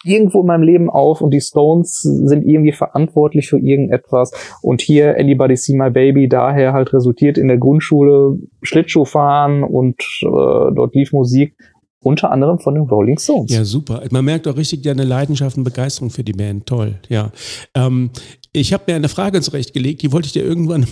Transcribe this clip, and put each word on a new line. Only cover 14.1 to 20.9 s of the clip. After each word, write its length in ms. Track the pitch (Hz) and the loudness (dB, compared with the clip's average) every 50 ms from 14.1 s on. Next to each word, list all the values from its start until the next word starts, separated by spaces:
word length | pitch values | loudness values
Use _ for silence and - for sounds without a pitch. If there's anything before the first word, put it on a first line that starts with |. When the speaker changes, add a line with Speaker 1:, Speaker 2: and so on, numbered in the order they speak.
| 123 131 135 | -4 -2 -2
Speaker 2:
merkt 240 | 147 160 160 160 | -2 -2 -4 -4
auch 80 | 151 123 | -6 -6
richtig 280 | 147 151 - 170 139 131 | -6 -6 -6 -6 -6 -6
deine 200 | 147 131 135 135 | -4 -4 -2 -2
Leidenschaft 540 | 127 127 131 143 147 143 131 139 131 - | -2 -2 -2 -4 -4 -4 -4 -4 -4 -4
und 80 | 135 123 | -4 -6
Begeisterung 440 | 123 120 127 131 139 - - 131 113 | -6 -6 -6 -6 -8 -8 -8 -10 -10
für 120 | - 131 113 | -8 -8 -8
die 80 | 110 | -8
Band. 340 | 95 98 104 101 101 101 - | -6 -6 -6 -6 -8 -8 -8
Toll, 300 | - 127 117 107 107 101 92 _ - | -6 -6 -4 -4 -6 -8 -10 _ -6
ja. 220 | 117 107 104 107 - - - - - - - - - | -4 -4 -4 -6 -10 -14 -18 -16 -16 -18 -14 -8 -4
Ähm, 360 | 135 127 131 127 127 127 123 123 - - - - _ - - - | -2 -2 0 0 -2 -4 -4 -8 -12 -20 -20 -20 _ -16 -8 -6
ich 200 | 147 123 - 196 | -4 -2 -2 -4
hab 140 | 190 - | -4 -4
mir 80 | 180 170 | -4 -4
eine 140 | 156 147 139 | -2 -4 -4
Frage 320 | - 185 196 202 190 170 | -4 -4 -4 -2 -2 -2
zurechtgelegt, 600 | - 160 151 135 117 - - 139 127 143 160 - | -4 -4 -6 -8 -8 -6 -6 -4 -4 -4 -4 -4
die 120 | 156 135 135 | -4 -2 -2
wollte 140 | 139 139 | -2 -4
ich 40 | 139 | -4
dir 140 | - 147 131 | -6 -4 -4
irgendwann 400 | 127 170 170 160 160 170 143 120 - | -4 -2 -2 -2 -2 -2 -2 0 0